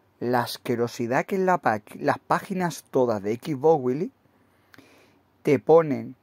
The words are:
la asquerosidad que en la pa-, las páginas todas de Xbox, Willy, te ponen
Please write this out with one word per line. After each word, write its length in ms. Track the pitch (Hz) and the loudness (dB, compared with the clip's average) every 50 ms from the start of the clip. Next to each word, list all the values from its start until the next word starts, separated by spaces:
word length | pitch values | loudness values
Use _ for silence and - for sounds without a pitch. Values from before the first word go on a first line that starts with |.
| _ _ _ _ | _ _ _ _
la 220 | - 120 123 120 | -4 -2 0 0
asquerosidad 840 | 120 117 - - - - 120 110 120 120 - - 120 113 123 151 175 | -2 -4 -6 -8 -4 -4 -2 -2 -2 -4 -4 -6 -4 -2 -2 -2 -2
que 100 | - 208 | -2 -2
en 100 | 190 190 | -2 0
la 120 | 185 180 175 | 2 0 2
pa-, 240 | - 123 110 104 - - - - | 2 0 -2 -2 -4 -10 -12 -4
las 200 | 143 143 123 - | -2 -2 -2 -2
páginas 640 | - - 151 170 - - 190 185 180 170 151 - - _ | -2 -2 -2 -2 -2 -4 -4 -4 -4 -4 -4 -8 -12 _
todas 320 | - 139 127 120 110 104 95 | 0 2 2 2 0 -2 -2
de 120 | 104 117 | -4 -4
Xbox, 480 | 120 - 170 151 127 135 160 165 147 127 | -4 -4 -6 -4 0 2 4 4 4 2
Willy, 260 | 127 127 147 185 269 - _ _ _ _ _ _ _ _ _ _ _ - - - _ _ _ _ _ _ _ _ _ _ _ - | -2 -2 -2 -4 -8 -8 _ _ _ _ _ _ _ _ _ _ _ -20 -20 -20 _ _ _ _ _ _ _ _ _ _ _ 0
te 160 | 151 143 123 | 2 2 2
ponen 560 | - - 156 170 165 151 131 113 113 127 131 - | 4 6 6 6 6 4 -2 -6 -6 -10 -14 -18